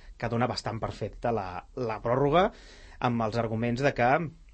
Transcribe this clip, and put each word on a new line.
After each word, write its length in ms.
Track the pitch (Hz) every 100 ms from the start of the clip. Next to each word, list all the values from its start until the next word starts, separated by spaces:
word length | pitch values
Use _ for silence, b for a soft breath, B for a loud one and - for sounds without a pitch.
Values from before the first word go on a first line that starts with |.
| B -
que 120 | 117
dona 200 | 117 120
bastant 320 | 101 - 110
per 80 | 104
feta 400 | - 104 - 123
la, 140 | 113 92 90 - -
la 240 | 120 107
pròrroga, 460 | 117 127 143 160 208 - B B B B
amb 220 | 123 117
els 140 | 113 113
arguments 480 | 113 110 120 120 139
de 80 | 131
que 140 | 120 151 160 - -